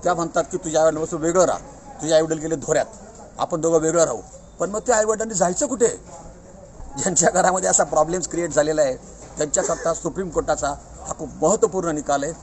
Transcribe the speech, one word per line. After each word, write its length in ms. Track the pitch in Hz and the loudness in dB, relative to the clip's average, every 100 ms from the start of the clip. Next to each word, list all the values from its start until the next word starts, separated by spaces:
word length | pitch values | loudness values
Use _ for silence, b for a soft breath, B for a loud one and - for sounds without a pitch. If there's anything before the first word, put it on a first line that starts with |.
त्या 100 | 175 | 0
म्हणतात 300 | 175 165 175 165 | 0 0 0 -2
की, 60 | 180 | -4
"तुझ्या 240 | 160 156 | -2 4
आईवडिलांपासून 400 | 160 156 160 170 | 4 4 -4 -2
वेगळं 240 | 156 175 165 | 0 2 2
राहा, 140 | 92 - - - - | 0 -6 -18 -18 -10
तुझे 120 | 151 | 2
आईवडील 260 | 160 160 160 | 4 4 -2
गेले 160 | 156 160 | -2 -4
धोऱ्यात, 300 | 131 151 117 - - - - - | 0 0 0 -6 -18 -18 -18 -6
आपण 240 | - 175 | -4 0
दोघं 180 | 160 165 | 2 4
वेगळं 240 | 156 165 | 4 4
राहू." 180 | 156 113 - - - - | 2 0 -8 -18 -20 -6
पण 100 | 170 | -4
मग 100 | 208 | -4
त्या 180 | 220 226 | 2 2
आईवडिलांनी 360 | 214 214 226 | 4 0 -2
जायचं 340 | 214 175 180 285 | 2 2 2 -2
कुठे? 200 | 240 226 - - - - - - - - - - - | 2 2 0 -12 -16 -16 -18 -20 -20 -20 -16 -14 -6
ज्यांच्या 320 | - 160 160 | -2 2 4
घरामध्ये 400 | 180 180 185 185 | 4 4 4 2
असा 140 | 180 | 2
प्रॉब्लेम्स 440 | 196 160 156 180 - | 4 4 2 2 -2
क्रिएट 260 | 165 170 | -2 0
झालेला 280 | 143 151 156 | 2 2 4
आहे, 140 | 143 131 - - - - | 2 0 -8 -18 -18 -4
त्यांच्याकरता 560 | 151 185 185 165 170 | -2 0 0 -2 -2
सुप्रीम 360 | 160 170 151 190 | -2 -4 -6 -4
कोर्टाचा 380 | 160 151 151 143 143 - - - | -4 -2 -2 -2 -6 -12 -16 -12
हा 60 | 160 | -10
खूप 120 | 151 - | -10 0
महत्त्वपूर्ण 480 | 156 214 226 180 170 | 2 4 2 0 -2
निकाल 340 | 151 139 143 | -4 0 -2
आहे. 100 | 143 165 | -2 -8